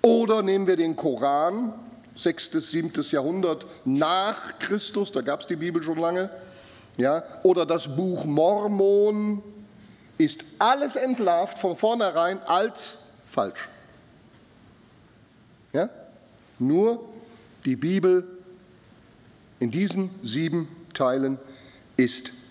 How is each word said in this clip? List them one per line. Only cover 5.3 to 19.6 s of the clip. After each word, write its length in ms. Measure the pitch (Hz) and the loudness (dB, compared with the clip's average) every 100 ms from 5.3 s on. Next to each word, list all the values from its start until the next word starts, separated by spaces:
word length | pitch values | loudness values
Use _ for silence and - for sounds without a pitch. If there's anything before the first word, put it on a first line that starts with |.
| 143 - | -4 -4
die 80 | 170 | -6
Bibel 260 | 170 170 | -2 -2
schon 160 | 156 160 | -2 -2
lange, 320 | 165 180 196 - - - - - - - | 0 -2 -4 -8 -18 -20 -20 -20 -14 0
ja, 260 | 131 160 - - | 2 0 -4 0
oder 240 | 185 180 156 | 4 4 2
das 220 | 165 147 | 0 -2
Buch 300 | 135 185 175 | -4 -2 -2
Mormon, 1200 | 151 147 170 208 208 202 196 202 208 208 208 208 - - - - - - - - | 0 4 4 2 0 2 4 6 4 2 -2 -4 -8 -20 -20 -20 -20 -20 -20 0
ist 280 | 151 - - - | 0 0 -16 0
alles 360 | 214 277 277 262 | 2 2 0 -2
entlarvt 600 | 262 247 190 170 196 - | -2 0 2 2 0 -2
von 180 | 190 165 | -4 0
vornherein 640 | 214 240 202 156 170 190 | 0 2 0 0 0 -2
als 560 | - 175 226 - - - - - - | 0 0 0 -4 -12 -12 -20 -20 -6
falsch. 400 | - 98 - - - - - - - - - - - - - - - - _ _ _ - _ _ | -4 -4 -6 -16 -18 -20 -20 -20 -20 -20 -20 -20 -20 -20 -20 -20 -20 -20 _ _ _ -20 _ _
Ja? 160 | 139 208 - - - - - - - | -2 -2 -6 -20 -20 -20 -20 -20 -4
Nur 440 | 127 165 220 233 - - - - - - - | 2 4 4 0 -8 -20 -20 -20 -20 -8 -4
die 100 | 127 | -2
Bibel 500 | 160 190 185 180 180 - - - - - - - - - - - - | 0 2 4 4 2 -18 -20 -20 -20 -20 -20 -20 -20 -20 -20 -20 -20
in 120 | - | -6